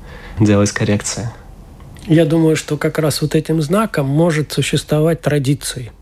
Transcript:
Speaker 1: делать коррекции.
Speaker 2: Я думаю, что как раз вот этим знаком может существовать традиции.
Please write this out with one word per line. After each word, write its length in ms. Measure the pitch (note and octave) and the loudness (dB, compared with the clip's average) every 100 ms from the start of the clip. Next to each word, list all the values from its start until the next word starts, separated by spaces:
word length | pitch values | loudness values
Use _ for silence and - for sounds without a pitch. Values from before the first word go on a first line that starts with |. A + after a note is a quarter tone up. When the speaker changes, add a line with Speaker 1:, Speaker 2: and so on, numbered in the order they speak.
| - - - - | -16 -18 -10 2
Speaker 1:
делать 320 | G#2 G2+ G2+ | 4 6 2
коррекции. 560 | - G#2 G#2 - - A#2 - - - - - - - - | 0 0 0 -2 -6 -8 -10 -18 -20 -20 -20 -20 -14 2
Speaker 2:
Я 180 | D#3+ | 4
думаю, 320 | D#3 E3 D#3+ D3+ | 4 4 4 2
что 200 | - D3 | -2 -4
как 220 | D#3+ D#3 | -2 0
раз 240 | D#3 - | 0 0
вот 120 | D3+ | 0
этим 260 | D#3+ D3+ D#3+ | 0 0 -2
знаком 440 | C#3+ G3 A3 - C3+ | 0 0 0 -2 0
может 460 | D3 F3 D3+ C#3+ | 2 2 0 -2
существовать 680 | - C3+ D3 - D3+ D#3+ D#3+ | -2 -2 -2 0 2 2 0
традиции. 720 | D3 D3 C3+ C#3 - C3 A2+ - | 0 0 0 -2 -4 -10 -12 -16